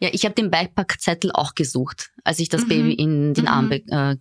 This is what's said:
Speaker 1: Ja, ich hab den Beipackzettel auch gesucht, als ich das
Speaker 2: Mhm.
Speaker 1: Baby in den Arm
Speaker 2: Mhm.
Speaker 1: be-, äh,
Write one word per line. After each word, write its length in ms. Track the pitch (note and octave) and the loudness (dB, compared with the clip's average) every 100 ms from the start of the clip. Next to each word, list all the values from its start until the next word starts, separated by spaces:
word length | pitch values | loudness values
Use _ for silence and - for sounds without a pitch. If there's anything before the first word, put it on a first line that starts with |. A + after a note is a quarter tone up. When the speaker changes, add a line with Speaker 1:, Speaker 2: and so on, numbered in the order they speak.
Speaker 1:
Ja, 80 | F#3 | -4
ich 160 | F#3+ G#3+ | 0 -2
hab 80 | |
den 160 | G#3 G#3 | 0 0
Beipackzettel 800 | E3 F3+ - F#3 - - E3+ F#3+ | 0 -2 -2 -2 -2 -2 -2 0
auch 220 | - D#3 | 0 -2
gesucht, 560 | - C#3+ C3 C3 - - - | -2 -2 -2 -4 -6 -16 -6
als 160 | - D#3+ | -2 -2
ich 80 | E3 | 0
das 160 | E3 | 0
Speaker 2:
Mhm. 40 | - | 0
Speaker 1:
Baby 240 | D#3 D#3 | 2 2
in 400 | D#3 D#3 D3 D3 | 2 2 2 2
den 120 | C#3+ D3+ | 2 2
Arm 200 | C#3 C3+ | 2 2
Speaker 2:
Mhm. 20 | |
Speaker 1:
be-, 140 | C#3 - | -2 -2
äh, 280 | D3+ C#3 C3+ | 0 0 -2